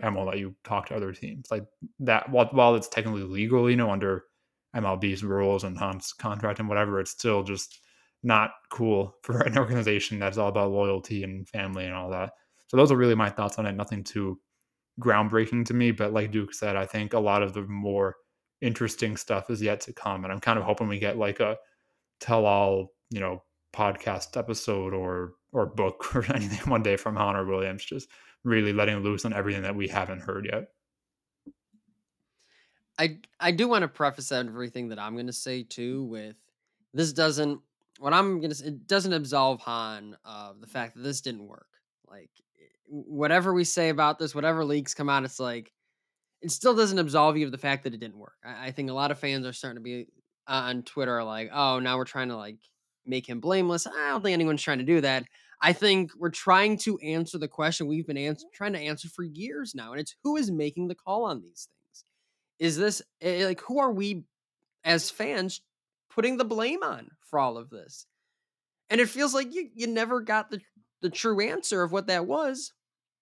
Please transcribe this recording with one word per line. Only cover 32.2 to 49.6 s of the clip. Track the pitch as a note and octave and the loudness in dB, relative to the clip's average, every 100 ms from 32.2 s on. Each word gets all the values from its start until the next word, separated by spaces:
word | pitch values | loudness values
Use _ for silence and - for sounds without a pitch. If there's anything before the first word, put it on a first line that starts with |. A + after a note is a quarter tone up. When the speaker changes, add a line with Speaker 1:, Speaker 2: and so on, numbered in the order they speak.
| _ _ _ _ _ _ _ - | _ _ _ _ _ _ _ -2
Speaker 2:
I, | D#3+ D#3+ - - | -2 -2 -18 -2
I | F3 | 0
do | E3+ A#3+ | 4 4
wanna | A3 D#3 | 4 2
preface | - C#3+ C#3 C3 | 2 0 0 -4
everything | B2+ A#2+ A#2 A#2+ B2 A#2 | -4 -4 -6 -8 -8 -8
that | G#2+ | -6
I'm | G#2 A#2 | -8 -8
gonna | B2 | -8
say, | A#2+ C3 B2+ | -8 -8 -8
too, | A2+ - A#2+ C3+ | -10 -8 -6 -6
with | B2+ A2 G#2+ A2 _ _ _ _ _ | -6 -10 -12 -18 _ _ _ _ _
this | C3+ D#3+ | -2 0
doesn't, | C#3 D#3 C#3+ D3 D3 _ _ _ - | 2 2 2 0 -2 _ _ _ -6
what | C#3 | 2
I'm | E3+ G3 F3+ | 4 4 0
gonna | D#3 | -4
say, | C#3+ D3+ | -6 -8
it | C3+ - | -10 0
doesn't | G3 F#3 | 0 2
absolve | E3 C3+ C#3 C3+ A#2+ | -2 0 2 2 0
Hahn | A#2+ A#2 A2 G#2+ G#2 G2+ | -4 -6 -6 -10 -16 -20
of | A2 G#2+ G2+ G2+ | -18 -16 -16 -18
the | A2+ | -12
fact | C3 A#2 | -8 -8
that | A#2 | -8
this | C3+ C3+ | -8 -6
didn't | - A2+ G2+ | -8 -12 -14
work. | - _ _ _ _ _ | -20 _ _ _ _ _
Like, | G2+ - _ _ _ D#2 _ - | -20 -20 _ _ _ _ _ -16
whatever | D3 - C#3+ D3 F3+ F#3 | -14 -8 -2 4 4 4
we | F3+ | 2
say | E3+ F3+ D#3+ | 2 2 2
about | D3+ D3+ D3+ | 4 2 2
this, | D#3 | -4
whatever | D3 D#3 D#3+ | -2 0 2
leaks | D3 D3 C3+ | 0 -2 -2
come | - C#3+ | -4 0
out, | C#3 | 0
it's | C3 - | -2 -6
like, | B2+ A#2+ A2 _ _ _ _ _ _ _ | -6 -6 -12 _ _ _ _ _ _ _
it | E3 | -8
still | - B3 A3 | 2 4 6
doesn't | G#3 F#3+ | 4 4
absolve | D#3 D3+ D#3 D3+ | 2 6 6 4
you | C#3+ | -2
of | |
the | B2+ | -2
fact | C#3+ C#3 | -2 -2
that | C3+ | -4
it | A2+ | -8
didn't | A2+ G#2 | -12 -14
work. | - _ | -20 _
I, | A#2+ A2+ C3 | -16 -12 -10
I | |
think | C3+ C3+ | -6 -4
a | |
lot | C3 C#3+ | 0 0
of | C#3 | 0
fans | C#3+ C3+ B2+ | -2 -2 -4
are | |
starting | B2 | -8